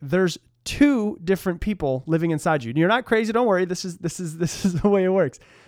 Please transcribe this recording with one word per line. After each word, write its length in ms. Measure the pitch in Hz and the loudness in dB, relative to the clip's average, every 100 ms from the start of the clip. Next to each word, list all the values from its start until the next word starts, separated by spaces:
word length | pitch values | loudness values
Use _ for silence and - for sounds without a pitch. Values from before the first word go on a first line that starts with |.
There's 380 | 139 175 185 - - _ | -2 2 2 0 -12 _
two 540 | - - 294 262 208 - | -12 2 4 4 0 -4
different 380 | 165 190 190 170 | -2 -2 -2 -4
people 420 | - 202 147 131 135 | -4 -2 -2 -2 -2
living 240 | 160 170 | 0 0
inside 340 | 156 175 156 | 0 0 0
you. 80 | 113 | 0
You're 140 | 135 170 | 0 2
not 160 | 233 | 0
crazy. 260 | - 220 226 | 0 0 2
Don't 160 | 226 247 | 0 2
worry. 200 | 185 180 | 2 0
This 180 | 175 | -4
is, 140 | 185 170 | -8 -8
this 200 | 170 - | -8 -6
is, 180 | 175 160 | -8 -4
<laughs> 0 | |
this 260 | 170 - | -4 -2
is 160 | 196 175 | -2 0
the 80 | 208 | 2
way 160 | 202 | 2
it 80 | 185 | 2
works. 260 | 190 151 - - - | 2 0 -4 -18 -20